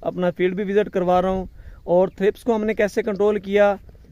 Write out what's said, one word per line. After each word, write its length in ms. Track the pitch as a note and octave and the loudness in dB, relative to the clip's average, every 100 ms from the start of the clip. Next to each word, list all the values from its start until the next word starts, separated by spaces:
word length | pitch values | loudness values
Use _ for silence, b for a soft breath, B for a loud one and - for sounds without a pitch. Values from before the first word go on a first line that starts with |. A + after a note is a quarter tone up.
अपना 280 | - E3+ F3+ | -8 -2 -2
फील्ड 240 | F3 F3+ F#3 | 0 -2 -2
भी 80 | |
विजिट 260 | G3+ G3+ G#3 | 0 0 0
करवा 300 | G3 F3+ F3+ | -2 0 2
रहा 120 | F#3 | 0
हूँ 180 | F#3+ F#3 b b b - | -2 -6 b b b 0
और 220 | F3 F#3+ | 2 2
थ्रिप्स 340 | - G3 - | 0 -2 -2
को 100 | - | -2
हमने 200 | A3 G#3+ | -2 -2
कैसे 280 | G#3 G#3 - | 0 -2 -2
कंट्रोल 380 | A#3 F#3+ G#3 G#3+ | -4 0 0 0
किया, 400 | G3 G3+ G3+ F#3+ - - - | 0 4 4 2 -8 -20 -20